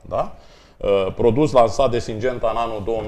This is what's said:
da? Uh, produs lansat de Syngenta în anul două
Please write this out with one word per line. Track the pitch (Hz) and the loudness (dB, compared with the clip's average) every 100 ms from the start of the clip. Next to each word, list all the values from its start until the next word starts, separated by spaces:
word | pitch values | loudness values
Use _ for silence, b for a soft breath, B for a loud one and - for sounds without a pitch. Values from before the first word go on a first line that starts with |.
| - | -8
da? | 107 185 - B B B B | -6 -6 -8 B B B B
Uh, | - 98 95 | 0 2 0
produs | - 117 117 151 | 2 2 4 2
lansat | 127 113 101 131 | 4 4 4 0
de | 117 | 0
Syngenta | - 110 127 120 113 | -4 -4 -4 -2 -2
în | 110 | -2
anul | 117 107 | -4 -4
două | 98 113 | -4 -4